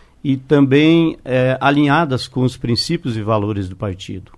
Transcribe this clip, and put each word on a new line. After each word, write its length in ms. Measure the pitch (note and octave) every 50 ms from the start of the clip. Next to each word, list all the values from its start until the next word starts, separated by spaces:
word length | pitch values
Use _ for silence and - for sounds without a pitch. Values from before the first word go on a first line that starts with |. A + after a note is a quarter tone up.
| - _ _ _
e 140 | - C#3 C3+
também, 800 | C3+ C3 - D#3 C#3+ C#3 C3 C3 C#3+ D3+ D#3 E3 E3+ E3 D#3+ - - -
é, 340 | - B2 B2+ B2+ C3 C3 C3
alinhadas 640 | C3 C#3 C#3+ C#3+ D3 C#3+ C#3 D#3 E3+ D3 C3 B2 - -
com 140 | - B2+
os 160 | B2+ C3 B2+ -
princípios 580 | - B2 A#2 G#2+ - - E3 E3 - B2+ A2+
e 60 | A2
valores 480 | G#2 G#2 A2+ G#2+ G2+ G#2 G#2+ G2+ G2 F2+
do 60 | F#2+
partido. 580 | - A2 G#2 F#2 F#2 - - G2+ F#2 F2+ - -